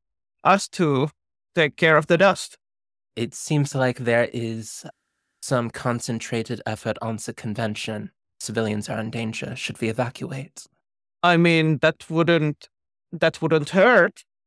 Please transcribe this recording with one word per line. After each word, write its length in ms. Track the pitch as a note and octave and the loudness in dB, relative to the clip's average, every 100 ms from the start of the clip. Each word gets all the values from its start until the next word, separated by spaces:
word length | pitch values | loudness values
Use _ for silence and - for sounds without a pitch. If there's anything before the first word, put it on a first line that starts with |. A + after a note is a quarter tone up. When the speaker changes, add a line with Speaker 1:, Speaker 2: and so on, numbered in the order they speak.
| _ _ _ _ | _ _ _ _
Speaker 1:
us 240 | - G3 - | 2 2 0
to 420 | - E3 C3+ D3+ - _ _ _ F3 | -2 0 2 -2 -6 _ _ _ 0
take 200 | D3+ - | 0 2
care 200 | E3 D#3 | 4 4
of 100 | D#3 | 4
the 100 | E3+ | 4
dust." 400 | G3 - - - _ _ _ _ _ - | 4 2 -6 -16 _ _ _ _ _ -8
Speaker 2:
"It 180 | A#2 | -8
seems 400 | - - D3+ C#3+ | -8 -2 0 0
like 240 | C#3 B2+ B2 | 0 0 0
there 320 | A#2+ A#2 A#2+ | 0 2 2
is 540 | A#2+ A2+ A2+ A2 - - _ _ _ _ _ | -2 -6 -8 -10 -14 -18 _ _ _ _ _
some 280 | - B2+ A#2 | -2 -2 -2
concentrated 880 | - B2+ A#2+ - A2+ - A#2 A2+ A#2 - | -6 -4 -4 -4 -6 -4 -6 -6 -8 -6
effort 300 | G#2+ A2+ G#2+ | -6 -6 -6
on 160 | A2+ G#2+ | -6 -8
the 160 | - | -10
convention. 760 | - A2+ G#2+ A2 G#2 - G#2+ G#2+ _ _ _ | -10 -8 -4 -4 -4 -8 -8 -10 _ _ _
Civilians 480 | - A2 A2 G#2+ - | -6 -2 -2 -4 -6
are 100 | A2+ | -8
in 120 | A2+ | -6
danger. 440 | A#2 A2+ A2 - | -6 -6 -6 -10
Should 260 | B2 - - | -8 -10 -4
we 80 | A2+ | -4
evacuate?" 800 | A2+ B2 - - C3+ C#3 - - _ _ _ _ _ | -2 -4 -6 -10 -10 -12 -18 -20 _ _ _ _ _
Speaker 1:
"I 140 | F3 E3+ | 2 4
mean, 420 | E3+ E3 D#3+ D3 | 6 4 2 2
that 300 | D#3+ - - | 2 0 -4
wouldn't, 580 | D#3+ E3 E3+ D3+ D3 - _ _ _ _ | 0 2 2 2 -4 -14 _ _ _ _
that 300 | E3+ E3 - | -2 -2 0
wouldn't 280 | D#3+ D#3+ C#3+ | 0 0 2
hurt." 540 | F#3 G#3+ A#3 F3 - _ _ | 4 6 6 4 0 _ _